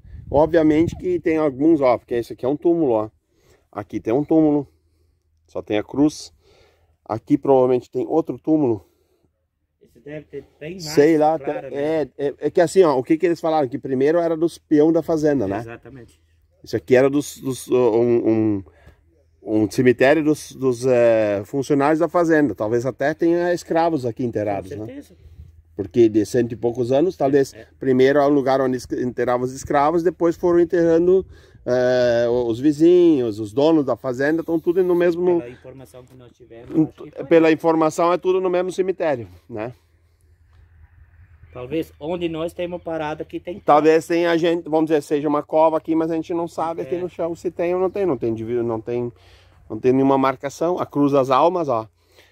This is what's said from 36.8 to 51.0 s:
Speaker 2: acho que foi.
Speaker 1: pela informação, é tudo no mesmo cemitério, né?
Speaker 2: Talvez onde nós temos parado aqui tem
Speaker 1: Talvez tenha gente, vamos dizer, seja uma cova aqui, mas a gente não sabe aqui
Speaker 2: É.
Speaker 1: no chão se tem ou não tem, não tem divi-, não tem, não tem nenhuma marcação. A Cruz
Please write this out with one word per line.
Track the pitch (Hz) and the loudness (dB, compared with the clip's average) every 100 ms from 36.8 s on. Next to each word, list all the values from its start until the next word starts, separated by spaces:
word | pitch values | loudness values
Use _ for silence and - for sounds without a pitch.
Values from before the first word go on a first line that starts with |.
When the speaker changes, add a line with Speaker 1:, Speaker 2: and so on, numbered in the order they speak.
Speaker 2:
acho | 151 | 0
que | - 151 | -4 -16
foi. | - | -14
Speaker 1:
pela | 143 165 160 | 2 4 6
informação, | 156 165 160 156 170 170 | 4 2 2 0 0 0
é | 175 | 0
tudo | 185 185 | 0 -2
no | 185 | 0
mesmo | 180 185 | -2 -2
cemitério, | 175 185 175 165 131 98 90 - | -4 -4 -4 -4 -4 -8 -20 -16
né? | 110 117 - _ _ _ _ _ _ _ _ _ _ - _ - _ - _ - | -12 -12 -12 _ _ _ _ _ _ _ _ _ _ -20 _ -20 _ -20 _ -20
Speaker 2:
Talvez | 127 127 160 - - | -16 -8 -8 -8 -10
onde | 151 180 170 | -10 -6 -6
nós | 160 170 | -6 -8
temos | - 175 175 | -8 -10 -10
parado | 170 160 151 156 | -10 -8 -6 -8
aqui | 156 170 | -12 -12
tem | - 202 | -12 -6
Speaker 1:
Talvez | - 151 151 160 160 | 2 4 6 4 2
tenha | 170 175 170 | 0 2 2
gente, | 165 175 165 | 0 -2 -2
vamos | 156 160 | -2 0
dizer, | 156 | 0
seja | - 147 151 | 0 -2 -2
uma | 147 | -2
cova | - 156 160 156 | 0 2 2 2
aqui, | - 160 | -2 -2
mas | 160 | -2
a | |
gente | 165 156 | -4 -4
não | 170 170 | -6 -6
sabe | - 165 165 | -6 -6 -6
aqui | 147 175 | -8 -6
Speaker 2:
É. | |
Speaker 1:
no | 180 | -8
chão | - 170 | -6 -6
se | 170 180 | -6 -8
tem | - 175 | -4 -4
ou | 180 | -2
não | 185 | -2
tem, | 202 190 | -2 -2
não | 123 | -2
tem | 120 | -2
divi-, | 110 113 120 | -4 -4 -4
não | 117 110 | -2 -4
tem, | 117 120 120 - _ - _ _ - | -6 -6 -6 -10 _ -20 _ _ -14
não | 110 | -2
tem | 127 | 2
nenhuma | 131 135 135 | 4 4 2
marcação. | 131 131 139 - 165 180 | 0 -2 -8 -4 -4 -4
A | 127 | -4
Cruz | 143 | -2